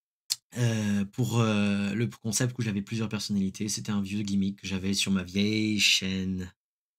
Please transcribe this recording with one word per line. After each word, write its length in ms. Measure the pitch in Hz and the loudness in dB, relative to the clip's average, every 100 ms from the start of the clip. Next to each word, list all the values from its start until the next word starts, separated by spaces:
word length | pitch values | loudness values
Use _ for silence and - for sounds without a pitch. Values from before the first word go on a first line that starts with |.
| _ _ _ - _ 120 | _ _ _ -8 _ 0
euh, 480 | 120 110 104 101 | 2 2 2 0
pour, 340 | 98 - 123 117 | 0 -2 0 2
euh, 560 | 113 104 101 101 101 | 4 4 2 2 0
le 140 | 101 117 | -2 -4
concept 500 | - 113 104 127 123 | -4 -4 0 0 -2
où 40 | |
j'avais 200 | 110 101 | -2 -2
plusieurs 260 | 101 113 107 | -4 -4 -2
personnalités, 600 | 110 - 101 95 - 107 | -4 -2 0 0 -2 -4
c'était 240 | 104 101 | -4 -2
un 100 | 101 | -2
vieux 200 | 95 104 | -2 -4
gimmick 380 | 101 98 98 98 | 0 0 0 -2
que 60 | 95 | -6
j'avais 280 | 95 95 | -4 0
sur 180 | 98 - | 0 2
ma 100 | 98 | 0
vieille 560 | 90 98 104 110 107 104 | 0 0 2 2 2 2
chaîne 760 | - - 95 95 92 92 90 - _ _ _ | 4 2 0 -2 -2 -4 -6 -12 _ _ _